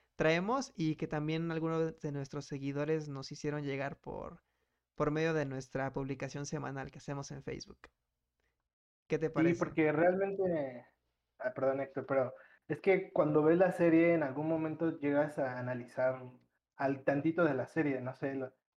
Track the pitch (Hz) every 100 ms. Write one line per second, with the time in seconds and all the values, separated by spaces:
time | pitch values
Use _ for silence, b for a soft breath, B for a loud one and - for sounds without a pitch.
0 | b - 156 170 196 269 254 - 156 151
1 | 156 156 151 160 170 160 160 160 160 -
2 | 151 143 139 143 - 143 139 139 147 160
3 | 147 135 131 147 147 147 143 135 139 -
4 | - - - 170 _ _ _ _ _ -
5 | 151 151 160 156 139 131 131 135 135 139
6 | 139 135 135 143 143 151 135 139 139 135
7 | - 139 139 139 - - - - - _
8 | _ _ _ _ _ _ _ _ _ _
9 | - 151 156 - 165 170 165 - 156 151
10 | 180 190 196 196 185 160 135 123 - _
11 | _ _ _ _ 127 127 135 135 135 139
12 | 127 135 123 B B B - 151 196 185
13 | - - 151 151 151 175 180 175 170 165
14 | 170 165 143 135 156 160 156 151 165 -
15 | 143 143 151 160 131 123 123 123 120 -
16 | 131 131 127 - _ _ _ - 139 135
17 | - 143 160 165 160 131 117 165 147 131
18 | 123 - 139 135 127 - _